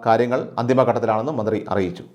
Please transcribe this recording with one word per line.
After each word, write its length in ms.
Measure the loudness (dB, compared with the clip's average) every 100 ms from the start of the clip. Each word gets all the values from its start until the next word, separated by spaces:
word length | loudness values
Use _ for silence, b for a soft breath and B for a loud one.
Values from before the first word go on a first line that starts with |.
| 4
കാര്യങ്ങൾ 340 | 4 4 0 -4 -6
അന്തിമഘട്ടത്തിലാണെന്നും 760 | 0 2 4 2 0 0 -2 -4
മന്ത്രി 200 | -2 -2 -2
അറിയിച്ചു. 320 | -2 -2 -4 -18